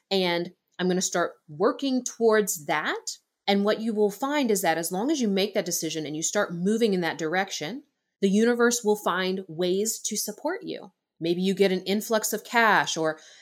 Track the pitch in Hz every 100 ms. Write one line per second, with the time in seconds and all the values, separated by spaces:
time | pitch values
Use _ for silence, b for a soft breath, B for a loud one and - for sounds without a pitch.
0 | B 196 180 170 180 - _ - 180 180
1 | - 180 170 - - 151 220 285 277 254
2 | 254 - 226 214 202 156 147 151 208 440
3 | - - _ _ - 202 202 214 226 208
4 | 208 196 269 294 247 196 180 160 170 185
5 | 262 302 220 190 202 214 175 165 160 156
6 | 147 151 165 208 196 170 190 220 226 185
7 | 165 151 160 185 196 - 151 262 - _
8 | _ _ 196 202 226 240 240 240 208 208
9 | 202 180 185 190 190 160 180 190 220 -
10 | - 208 - 208 302 381 160 - - _
11 | _ - 165 175 185 190 196 185 180 208
12 | 208 214 - 214 - 240 220 175 143 165
13 | 156 156 B B